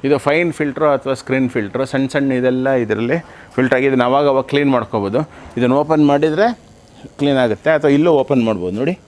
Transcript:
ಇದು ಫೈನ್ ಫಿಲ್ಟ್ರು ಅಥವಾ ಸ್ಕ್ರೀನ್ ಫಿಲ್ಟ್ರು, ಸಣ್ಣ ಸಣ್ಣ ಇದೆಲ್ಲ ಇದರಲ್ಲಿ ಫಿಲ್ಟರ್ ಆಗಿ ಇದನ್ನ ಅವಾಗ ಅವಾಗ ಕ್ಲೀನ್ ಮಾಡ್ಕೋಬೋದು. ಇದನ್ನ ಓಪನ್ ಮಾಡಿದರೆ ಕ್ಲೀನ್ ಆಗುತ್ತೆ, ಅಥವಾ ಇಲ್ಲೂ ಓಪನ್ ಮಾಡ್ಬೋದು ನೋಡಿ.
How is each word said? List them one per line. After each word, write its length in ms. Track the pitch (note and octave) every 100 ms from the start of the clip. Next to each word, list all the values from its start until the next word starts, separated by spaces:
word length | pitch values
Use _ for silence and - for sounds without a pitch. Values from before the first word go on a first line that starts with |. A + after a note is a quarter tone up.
ಇದು 140 | C3+ C#3+
ಫೈನ್ 360 | D3 D#3 F3
ಫಿಲ್ಟ್ರು 360 | - D3+ C3+ D3+
ಅಥವಾ 240 | C3+ C#3
ಸ್ಕ್ರೀನ್ 360 | B2+ - C3 B2+
ಫಿಲ್ಟ್ರು, 360 | A#2+ G2+ B2 C3
ಸಣ್ಣ 220 | C3+ C3+
ಸಣ್ಣ 240 | D3 C#3
ಇದೆಲ್ಲ 380 | B2+ B2+ B2+ C3
ಇದರಲ್ಲಿ 500 | C3 A2+ G#2+ A#2 E3 - - - -
ಫಿಲ್ಟರ್ 220 | B2+ C3
ಆಗಿ 80 | C3+
ಇದನ್ನ 180 | C3
ಅವಾಗ 240 | B2 C3+ D3
ಅವಾಗ 160 | C3+
ಕ್ಲೀನ್ 280 | C3 C#3+ C#3+
ಮಾಡ್ಕೋಬೋದು. 580 | B2+ A2 A2 G2 A#2 D#3 - - -
ಇದನ್ನ 160 | B2
ಓಪನ್ 320 | C3+ D3 D#3 D3
ಮಾಡಿದರೆ 540 | C#3+ D#3+ D#3 A3+ A#3 - - - - - -
ಕ್ಲೀನ್ 180 | C#3+ C3+
ಆಗುತ್ತೆ, 340 | B2 G#2+ D#3
ಅಥವಾ 200 | D#3 D3
ಇಲ್ಲೂ 200 | C#3+ E3+
ಓಪನ್ 340 | D3 B2+ C3+ A2+
ಮಾಡ್ಬೋದು 300 | G#2 F2+ G2+
ನೋಡಿ. 240 | C#3 F#3